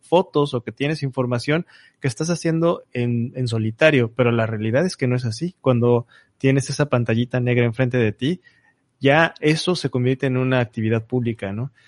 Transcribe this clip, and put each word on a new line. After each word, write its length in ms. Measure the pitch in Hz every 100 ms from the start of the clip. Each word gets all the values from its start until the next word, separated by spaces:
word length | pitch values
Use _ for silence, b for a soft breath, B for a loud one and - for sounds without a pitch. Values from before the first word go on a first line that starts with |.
fotos 520 | - 170 190 147 143
o 80 | 123
que 80 | -
tienes 320 | - 143 156
información 640 | 135 127 123 120 147 160 - b b b
que 60 | 135
estás 240 | - 160
haciendo 540 | 170 165 165 170 180 -
en, 400 | 123 120 120 117
en 140 | 127 123
solitario, 640 | 113 110 110 156 139 113
pero 160 | 123 120
la 160 | 117 110
realidad 400 | 107 110 127 185
es 100 | -
que 120 | 127
no 80 | 123
es 80 |
así. 320 | 123 107 175 -
Cuando 460 | 135 120 120 117 - b b -
tienes 320 | 135 135 131
esa 200 | 139 147
pantallita 500 | 123 113 113 120 127
negra 240 | 123 120
enfrente 320 | 120 113 127 123
de 160 | 110
ti, 280 | - 131 185 b b b b _ -
ya 340 | 135 151 165 -
eso 340 | 151 156 -
se 160 | 175 131
convierte 360 | 123 123 131 139
en 100 | 127
una 240 | 127 127
actividad 460 | 117 - 110 113 113
pública, 460 | 127 117 110 98
¿no? 200 | 104 135 b